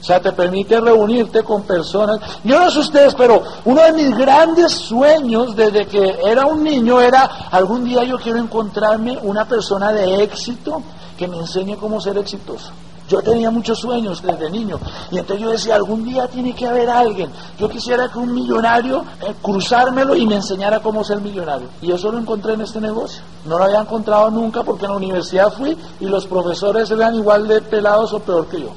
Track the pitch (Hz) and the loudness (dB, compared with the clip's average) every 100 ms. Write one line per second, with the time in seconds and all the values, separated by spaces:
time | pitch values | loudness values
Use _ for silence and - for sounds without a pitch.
0 | - 180 185 180 180 185 196 226 226 226 | 2 2 2 0 0 0 0 2 6 4
1 | 208 240 220 220 220 208 202 180 156 196 | 4 2 0 0 0 -2 0 -2 -2 -2
2 | 208 214 - - 208 285 359 285 294 294 | 0 -2 -6 -8 2 4 4 2 2 6
3 | 277 - 247 214 - - - 269 320 320 | 6 6 6 6 2 -6 2 6 6 6
4 | 285 220 269 277 330 330 339 - - 226 | 2 2 4 6 6 4 2 2 -4 2
5 | 285 311 262 220 247 208 214 208 196 202 | 4 4 4 0 0 2 2 2 0 2
6 | 190 185 185 233 277 311 311 285 226 247 | 2 2 2 4 2 2 0 2 4 6
7 | 247 262 262 - - 180 190 240 240 247 | 6 6 4 0 -2 0 2 0 0 0
8 | 247 254 233 233 233 226 214 202 214 220 | 0 -4 -4 -4 -2 -4 -4 -2 0 0
9 | 226 262 208 202 214 240 185 196 202 214 | -2 -4 -4 -2 0 -2 -2 -2 0 0
10 | 185 190 208 - - 240 - 311 - - | 2 2 0 -2 -10 -10 -8 -8 -10 -18
11 | - - 180 175 165 185 190 208 214 214 | -20 -10 -8 -8 -6 -6 -6 -6 -6 -4
12 | 190 202 202 196 - 120 - - - - | -4 -4 -4 -8 -12 -14 -14 -20 -20 -20
13 | - 226 - 233 226 226 220 220 226 240 | -2 -2 2 2 2 -2 -2 -4 -2 -4
14 | 220 170 185 170 156 196 220 156 - - | -4 -6 -8 -6 -6 -6 -6 -8 -10 -14
15 | - 180 175 202 226 226 208 214 190 220 | -10 -8 -6 -6 -4 -6 0 -2 0 -4
16 | 226 254 247 247 254 240 240 247 240 240 | -4 -4 -6 -6 -8 -6 -4 -2 0 2
17 | 240 190 165 - - - 208 233 240 247 | 2 0 -8 -10 -20 -6 -6 -6 -4 -2
18 | 247 233 247 240 247 226 226 233 247 262 | -2 -4 -6 -4 -2 0 2 2 0 -4
19 | - - 190 208 202 190 180 240 254 254 | -6 -12 -10 -8 -4 -4 0 2 2 2
20 | 269 277 226 202 196 190 196 214 220 214 | 2 2 2 0 -4 -4 -2 -2 -2 -4
21 | 202 208 202 196 165 139 123 - 165 175 | -4 -4 -6 -8 -6 -6 -8 -10 -4 -2
22 | 202 233 226 220 220 220 208 220 214 220 | -2 -4 -4 -6 -4 -4 -6 -6 -6 -6
23 | 262 - - - 151 165 190 208 214 220 | -8 -12 -20 -18 -6 0 2 2 0 -6
24 | 214 214 214 220 226 226 220 208 196 202 | 0 2 4 2 -2 -4 -4 -4 -4 -4
25 | 190 185 - 185 202 208 277 330 - - | -4 -4 -2 2 2 0 -6 -6 -10 -10
26 | 190 190 185 185 175 170 196 214 220 220 | -2 -2 -2 -4 -2 -2 -2 0 0 0
27 | 226 233 208 208 214 214 214 220 208 208 | 0 0 2 2 4 0 0 0 2 2
28 | 220 208 208 175 156 180 123 | 0 -4 -2 -2 -2 -8 -10